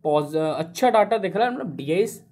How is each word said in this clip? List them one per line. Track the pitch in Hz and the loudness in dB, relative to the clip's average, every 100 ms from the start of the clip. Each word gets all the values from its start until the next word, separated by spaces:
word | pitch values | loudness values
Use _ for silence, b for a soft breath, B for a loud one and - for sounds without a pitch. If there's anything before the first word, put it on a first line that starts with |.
पॉज-, | 160 151 147 156 | 0 0 0 -2
अच्छा | 156 151 160 - 254 | -2 -2 -6 0 2
डाटा | 220 208 226 | 4 4 2
दिख | 190 180 | -2 0
रहा | 247 | 0
है, | |
मतलब | 247 262 131 | -2 -8 -6
डीआईज़ | 139 170 220 - - | -2 0 0 -4 -20